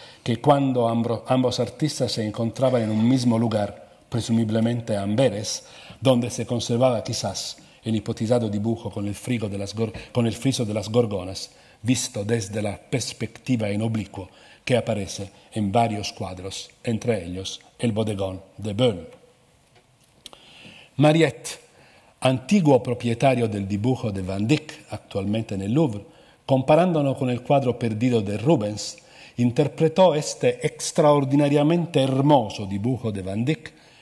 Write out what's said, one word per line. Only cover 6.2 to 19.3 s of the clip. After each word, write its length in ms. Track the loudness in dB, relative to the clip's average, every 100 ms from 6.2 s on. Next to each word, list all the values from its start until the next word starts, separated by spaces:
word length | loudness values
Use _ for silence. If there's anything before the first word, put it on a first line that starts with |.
| 0
se 160 | -4 -4
conservaba 580 | -4 0 2 2 2
quizás 540 | -4 -6 -6 -6 -10 -12 -20 -10
el 120 | -4 -4
hipotizado 540 | -2 -4 0 2 0
dibujo 400 | -2 -2 -4 -6
con 180 | -6 -6
el 60 |
frigo 340 | -6 -4 -4 -4
de 80 | -6
las 160 | -6 -4
gor-, 180 | -4 -6 -6
con 140 | 0 0
el 80 |
friso 320 | 0 0 0 -2
de 80 |
las 160 | -4 0
gorgonas, 640 | 2 2 0 -6 -10 -12 -18 -20 _
visto 400 | 0 0 -2 -6
desde 380 | -2 -2 -2 -4
la 160 | -4 -6
perspectiva 920 | -6 -4 -4 -6 -8 -6 -2 0 0
en 140 | -2
oblicuo 460 | -2 -2 -6 -10 -14 -18 -20 -10
que 140 | 0 2
aparece 520 | 2 -4 -6 -10 -12 -16 -8
en 200 | -4 2
varios 400 | 2 2 0 -6
cuadros, 580 | -8 -10 -10 -12 -12 -14 _
entre 400 | -4 -2 -2 -2
ellos 380 | -4 -8 -8 -12 -18 -4
el 120 | -2
bodegón 500 | 0 -2 -2 -4 -8 -14 -12
de 160 | -6
Bern. 340 | 0 0 0 -8 -20 _